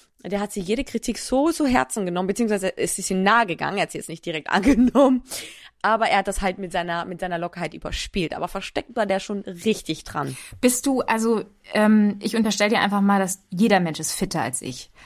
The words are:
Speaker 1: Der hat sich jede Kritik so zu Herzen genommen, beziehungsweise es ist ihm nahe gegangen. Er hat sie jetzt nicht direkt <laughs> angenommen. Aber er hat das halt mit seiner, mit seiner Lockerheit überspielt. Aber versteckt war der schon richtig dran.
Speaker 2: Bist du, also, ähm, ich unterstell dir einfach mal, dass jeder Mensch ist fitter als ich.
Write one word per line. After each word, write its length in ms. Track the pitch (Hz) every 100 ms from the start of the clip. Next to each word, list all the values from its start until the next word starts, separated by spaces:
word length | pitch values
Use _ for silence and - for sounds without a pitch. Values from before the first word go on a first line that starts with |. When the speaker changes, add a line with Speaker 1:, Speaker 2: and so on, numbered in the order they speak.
| _ _ 190
Speaker 1:
Der 140 | 202
hat 120 | 202
sich 160 | 202 180
jede 160 | 214
Kritik 340 | 180 226 - 208
so 340 | - 262 311
zu 140 | 320 285
Herzen 400 | 247 - - 180
genommen, 220 | 175 185
beziehungsweise 500 | 202 233 202 190 -
es 220 | 175 -
ist 100 | -
ihm 140 | 190
nahe 220 | 196 226 214
gegangen. 320 | 165 147 196
Er 60 |
hat 80 | 160
sie 60 | 160
jetzt 120 | -
nicht 160 | 165 -
direkt 240 | 160 -
<laughs> 20 |
angenommen. 720 | - 208 247 247 - 285 254 - - - - - _ 202
Aber 220 | 220 220
er 120 | 196
hat 100 | 196
das 100 | 190
halt 180 | 196 185
mit 120 | 185
seiner, 320 | 180 175 170
mit 160 | 170 175
seiner 180 | 180 170
Lockerheit 360 | 175 175 156
überspielt. 600 | 165 170 - - 196 160
Aber 140 | - 175
versteckt 480 | 196 - - - 240
war 100 | 202
der 140 | 196
schon 200 | - 202
richtig 640 | 196 175 220 208 - 156 -
dran. 320 | 156 139 131 - -
Speaker 2:
Bist 240 | 247 254 277
du, 160 | 262
also, 420 | - 226 226 220 - _ -
ähm, 460 | - 214 214 208 202
ich 160 | - 226
unterstell 320 | 220 196 208
dir 100 | 214
einfach 220 | 202 202
mal, 180 | 196 202
dass 240 | 185 - -
jeder 320 | 175 226 196
Mensch 180 | 170 156
ist 140 | 156
fitter 280 | - - 160
als 200 | 120 131
ich. 300 | - - - -